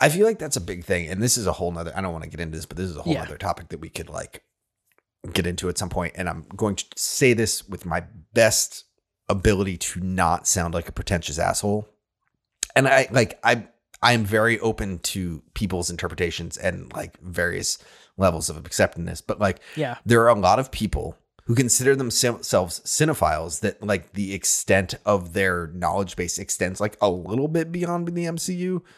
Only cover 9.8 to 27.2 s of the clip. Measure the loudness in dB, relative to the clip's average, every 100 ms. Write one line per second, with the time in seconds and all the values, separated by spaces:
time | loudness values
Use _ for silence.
9.8 | -6 -4 -2 2 2 2 0 0 0 -4
10.8 | -6 -8 -2 -2 -2 -2 0 0 0 -2
11.8 | -4 _ _ _ _ _ _ _ 0 2
12.8 | 6 6 6 4 4 2 2 2 0 _
13.8 | _ 0 4 4 4 4 4 2 0 -2
14.8 | -4 -6 -6 -4 -4 -6 -10 -4 -2 -2
15.8 | -2 -4 -6 -2 -2 -2 -8 -4 -4 -4
16.8 | -6 -10 -12 -12 -8 -4 -2 -2 -4 -6
17.8 | -10 -20 _ 0 2 2 -4 -8 -4 0
18.8 | 0 0 -8 -8 -6 0 0 -2 -8 -6
19.8 | -6 -4 2 6 6 6 6 4 2 -4
20.8 | -2 -2 -6 -10 _ _ 0 2 4 4
21.8 | 4 2 2 0 0 0 0 2 2 -4
22.8 | -4 0 2 2 2 2 -4 -4 -4 -2
23.8 | 0 -2 -2 -6 -4 -2 -2 0 4 4
24.8 | 2 -2 2 2 0 0 2 0 -4 -4
25.8 | -2 0 -2 -4 -6 -6 -6 -2 -2 -2
26.8 | -4 0 0 0